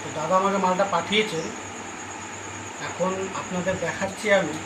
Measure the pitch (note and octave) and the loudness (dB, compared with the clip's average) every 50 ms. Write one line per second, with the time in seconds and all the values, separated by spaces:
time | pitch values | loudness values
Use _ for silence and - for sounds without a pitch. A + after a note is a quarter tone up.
0 | - D#3 C3+ D#3 D3+ D#3+ F#3 F#3+ F#3+ G3 G3 G3 F#3 F#3 F#3 F3 G3 F#3+ - E3 | -8 -6 -4 -4 0 4 4 6 6 4 4 4 4 4 4 4 2 4 4 0
1 | - - G3 G#3+ G#3+ G#3+ D#3+ D#3+ D#3 G#2+ - - - - - - - - - - | 0 2 2 2 2 2 0 -4 -4 -4 -8 -10 -10 -12 -10 -10 -10 -10 -10 -10
2 | - - - - - - - - - - - - - - - - - - - - | -10 -10 -10 -10 -10 -10 -10 -10 -10 -10 -10 -10 -10 -10 -10 -8 -8 -8 -2 0
3 | E3+ F#3 F#3+ F#3+ F#3+ F#3+ - - - - F#3 F3+ F3 F#3+ F3+ - E3+ E3 - - | 2 2 2 0 -2 -4 -4 -4 -4 -2 -2 -2 0 0 0 0 0 -2 -2 -2
4 | G3 F#3 - - - G#3+ G3+ F#3+ F3 D3+ D3+ D#3+ - | -2 -2 -4 -2 4 6 6 6 6 4 -2 -4 -6